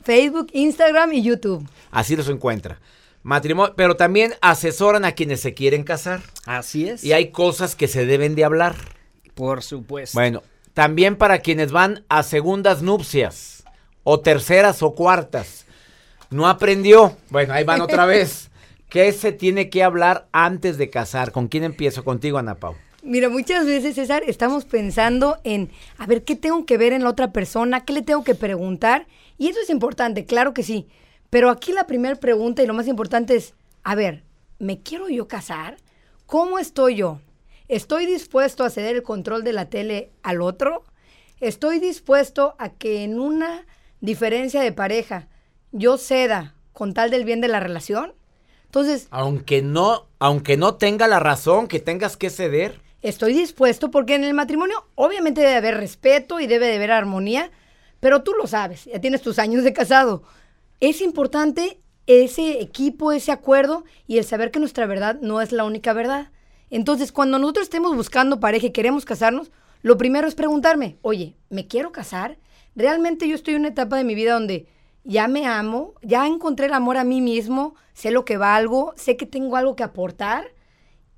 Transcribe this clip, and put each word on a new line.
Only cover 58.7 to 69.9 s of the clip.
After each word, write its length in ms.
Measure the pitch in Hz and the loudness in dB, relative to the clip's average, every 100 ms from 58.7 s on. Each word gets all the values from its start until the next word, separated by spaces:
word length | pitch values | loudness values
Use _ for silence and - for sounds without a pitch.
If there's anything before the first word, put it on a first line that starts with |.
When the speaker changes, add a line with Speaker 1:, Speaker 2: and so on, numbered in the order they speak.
| 170 - | -8 -14
Speaker 1:
ya 140 | 226 | -6
tienes 220 | 262 262 | -2 -2
tus 160 | 247 220 | -2 -2
años 260 | 214 233 | 0 2
de 100 | 262 | 2
casado. 500 | - 180 262 262 185 - _ _ _ _ _ | 0 4 4 4 0 -8 _ _ _ _ _
Es 200 | 262 311 | 0 0
importante 800 | 370 311 262 294 302 311 359 381 _ _ - | -2 -2 -2 0 -2 -2 -6 -8 _ _ 6
ese 520 | 247 254 294 320 277 | 6 6 0 -4 -4
equipo, 500 | 208 - 277 - 302 | -6 -4 -4 -2 -2
ese 180 | 294 - | -2 -2
acuerdo 540 | 277 277 269 277 320 320 _ - | -4 4 4 4 -2 -8 _ -4
y 100 | 226 | -2
el 80 | 220 | 0
saber 260 | 220 226 | -2 -2
que 80 | 302 | -2
nuestra 280 | 302 - 220 | -4 -2 -4
verdad 320 | 196 208 233 | -2 -4 -4
no 180 | 233 214 | -4 -4
es 120 | 220 | -4
la 120 | 233 | -4
única 300 | 214 214 233 | -4 -4 -4
verdad. 380 | 220 240 277 285 _ _ _ _ | -2 -2 -6 -8 _ _ _ _
Entonces, 400 | 233 208 285 277 | -4 -2 -2 -2
cuando 240 | - 269 269 | -2 0 0
nosotros 260 | 277 311 359 | 0 -2 -4
estemos 280 | 330 349 277 | -2 -2 -2
buscando 440 | - 262 262 269 | -2 0 0 0
pareja 240 | 214 220 233 | 0 0 -2
y 40 | |
queremos 340 | - 226 285 - | -2 -2 -2 -4
casarnos, 460 | 202 226 254 330 _ _ _ | -2 0 0 -6 _ _ _
lo 140 | 226 | 2